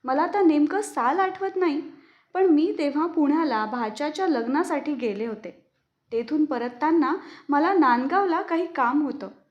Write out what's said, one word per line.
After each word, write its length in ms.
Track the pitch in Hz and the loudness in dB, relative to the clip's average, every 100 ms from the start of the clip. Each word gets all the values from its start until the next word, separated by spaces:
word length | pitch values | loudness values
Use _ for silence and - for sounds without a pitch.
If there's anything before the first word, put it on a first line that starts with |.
मला 180 | 254 277 | -2 -2
आता 200 | 349 403 | 0 4
नेमकं 380 | 359 294 294 392 | 4 4 2 0
साल 380 | 427 - 240 339 | -4 -2 0 0
आठवत 380 | 381 370 381 370 | 0 -2 -6 -2
नाही, 260 | 349 285 - - _ _ _ | -2 -2 -8 -20 _ _ _
पण 120 | 359 381 | 2 4
मी 280 | 302 349 415 | 4 2 0
तेव्हा 280 | 285 285 339 | -2 0 -2
पुण्याला 600 | 330 285 311 311 220 214 | 0 2 2 0 -2 -4
भाच्याच्या 600 | 240 220 214 294 302 381 | -4 -6 -4 -6 -2 0
लग्नासाठी 680 | 262 226 277 - 294 294 | 0 0 -2 -2 -4 -4
गेले 320 | 269 233 202 233 | -4 -4 -4 -6
होते. 440 | 214 175 - _ _ _ _ _ | -8 -14 -20 _ _ _ _ _
तेथून 320 | 233 233 302 | -6 -2 0
परतताना 720 | 302 247 240 - 302 330 269 339 - - - | 0 0 -4 -2 2 2 2 -2 -8 -20 -2
मला 240 | 285 330 | 2 4
नांदगावला 680 | 392 269 240 269 359 392 330 | 4 4 4 2 0 2 -2
काही 240 | 415 330 349 | -2 -4 -2
काम 360 | 311 240 285 | -2 0 2
होतं. 260 | 285 - 190 - _ | -2 -6 -12 -16 _